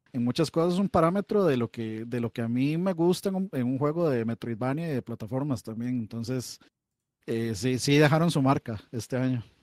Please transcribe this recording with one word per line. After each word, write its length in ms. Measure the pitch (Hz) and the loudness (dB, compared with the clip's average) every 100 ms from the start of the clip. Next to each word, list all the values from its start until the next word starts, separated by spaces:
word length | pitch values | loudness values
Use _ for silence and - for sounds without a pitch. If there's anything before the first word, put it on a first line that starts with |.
| _ | _
en 100 | 127 | -2
muchas 300 | 120 123 160 | 0 0 0
cosas, 260 | 170 170 180 | 0 2 2
un 100 | 196 | 2
parámetro 560 | 180 165 196 196 214 | 4 4 2 0 2
de 120 | 180 131 | 4 2
lo 160 | 117 | 0
que, 320 | - 110 110 117 | -4 -6 -6 -6
de 140 | 123 | -4
lo 100 | 117 | -4
que 120 | - | -4
a 60 | 117 | -2
mí 280 | 120 139 160 | 0 0 0
me 140 | 190 | 0
gusta 380 | 170 170 180 202 | 2 2 2 -2
en 40 | |
un, 140 | 190 190 | -2 -4
en 140 | 135 123 | -2 -2
un 120 | 135 | 0
juego 300 | 147 160 170 | 0 0 2
de 160 | 127 | 2
Metroidvania 640 | 113 117 117 113 127 143 165 | 0 -4 -6 -4 -2 -2 -4
y 60 | |
de 80 | 131 | -4
plataformas 640 | - 117 107 131 147 120 | -6 -10 -6 -4 -2 -4
también. 340 | - 110 123 127 | -6 -8 -4 -4
Entonces, 600 | 110 113 113 127 120 - _ _ _ _ _ _ - | -6 -8 -6 -6 -6 -12 _ _ _ _ _ _ -6
eh, 260 | 113 117 107 | -4 -2 -2
sí, 220 | 123 127 | -2 0
sí 180 | 143 143 | 4 6
dejaron 320 | 151 156 170 | 6 6 2
su 100 | 160 | 2
marca 380 | 135 147 - 107 - | 2 2 -2 -10 -10
este 240 | 120 - 123 | -10 -4 -2
año. 260 | 131 127 - _ | 0 -2 -6 _